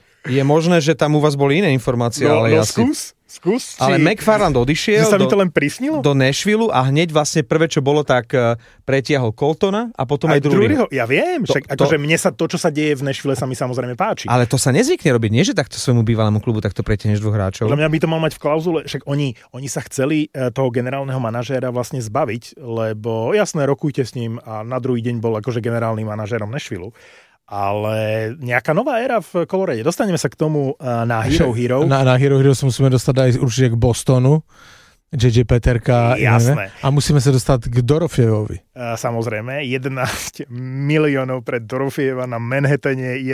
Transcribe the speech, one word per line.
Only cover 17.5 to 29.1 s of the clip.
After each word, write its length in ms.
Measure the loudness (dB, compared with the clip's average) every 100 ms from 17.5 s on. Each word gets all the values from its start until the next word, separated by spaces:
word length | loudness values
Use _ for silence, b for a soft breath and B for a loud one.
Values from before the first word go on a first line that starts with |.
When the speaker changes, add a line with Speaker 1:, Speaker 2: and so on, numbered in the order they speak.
| -2
Speaker 2:
Podľa 140 | -2 0
mňa 100 | 0
by 100 | 0
to 100 | 0
mal 100 | 0
mať 160 | -2
v 60 | -2
klauzule, 380 | -2 -2 0 -4
však 240 | -4 -10 -4
oni, 220 | -4 -4 -6 b
oni 160 | -14 -10
sa 100 | -10
chceli, 460 | -8 -2 0 0 -2
eh, 220 | -4 -4
toho 180 | -2 -2
generálneho 500 | -2 -4 -6 -6 -4
manažéra 520 | -4 -4 -4 -4 -4
vlastne 280 | -4 -6 -6
zbaviť, 580 | -4 -2 -2 -6 -12 -16
lebo 720 | -8 -4 -4 -4 -6 -4 0
jasné, 300 | 0 0 0
rokujte 380 | 0 0 -2 -4
s 80 | -6
ním 260 | -6 -8 -8
a 220 | -10 -12
na 160 | -8 -6
druhý 200 | -2 -2
deň 180 | -2 -4
bol 160 | -2
akože 260 | -4 -4 -4
generálnym 420 | -2 -2 -2 -4
manažérom 440 | -6 -6 -6 -6 -6
Nashville. 420 | -8 -10 -12 -12 -18 b b b b -12
Ale 480 | -4 -2 -2 -2 -2 -2 -2 -4
nejaká 400 | -8 -4 -4 0
nová 240 | -2 0 -2
éra 240 | -2